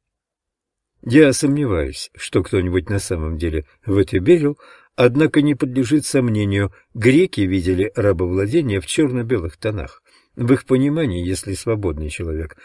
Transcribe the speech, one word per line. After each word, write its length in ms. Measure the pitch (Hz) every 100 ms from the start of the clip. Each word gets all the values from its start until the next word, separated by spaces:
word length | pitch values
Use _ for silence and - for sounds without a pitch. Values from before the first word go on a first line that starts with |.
| _ _ _ _ _ _ _ _ _ _
Я 300 | 117 139 147
сомневаюсь, 800 | 127 139 143 135 85 69 - - -
что 260 | - 113
кто-нибудь 480 | - 98 90 92 82
на 80 | 98
самом 400 | - 85 78 78
деле 260 | 82 78 - _
в 120 | 107 98
это 220 | 95 95
верил, 400 | 104 175 147 147 - - _ -
однако 440 | 123 135 156 151
не 140 | 147
подлежит 500 | 135 131 127 117 151
сомнению, 680 | - 139 123 107 101 98 98 - _
греки 480 | 117 117 143 185 -
видели 500 | 92 95 87 90 107
рабовладение 840 | - 101 87 90 92 101 165 135 98
в 60 | -
чёрно-белых 720 | - 147 123 113 113 82 -
тонах. 460 | 110 104 71 - _ _ _
В 180 | - 120
их 140 | 135 -
понимании, 600 | 131 143 156 139 87 87
если 280 | 95 101
свободный 560 | 92 113 107 95 76 76
человек 480 | - 82 78 80 -